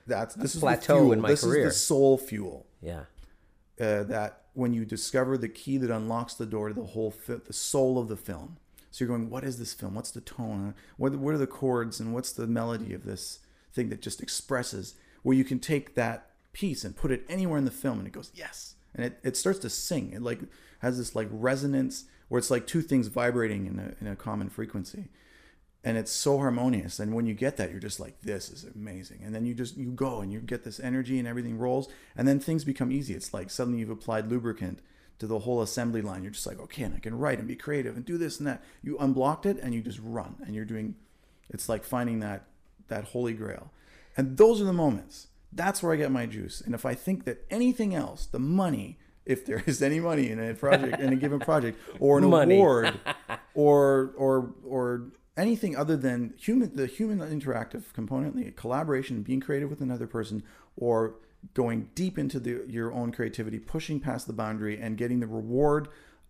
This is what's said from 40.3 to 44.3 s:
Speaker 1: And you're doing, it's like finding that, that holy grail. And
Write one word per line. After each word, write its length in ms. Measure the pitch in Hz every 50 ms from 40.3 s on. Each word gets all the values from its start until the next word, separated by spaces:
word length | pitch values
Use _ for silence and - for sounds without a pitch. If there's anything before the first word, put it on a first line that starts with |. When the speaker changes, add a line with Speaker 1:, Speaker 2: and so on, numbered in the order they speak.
| - - 285
Speaker 1:
And 100 | - 104
you're 80 | 107 110
doing, 320 | 104 117 110 107 110 202 - - _ _ _ _ _ _ _ _ -
it's 180 | - 107 -
like 160 | - 113 107 -
finding 380 | - - 123 123 120 113 110
that, 260 | 107 104 101 98 - _ - _ _ _ _ _ -
that 160 | - 110 104 101
holy 280 | - - 123 123 117 113
grail. 400 | 110 107 101 98 - - - - _ _ - - - - - -
And 220 | - 135 131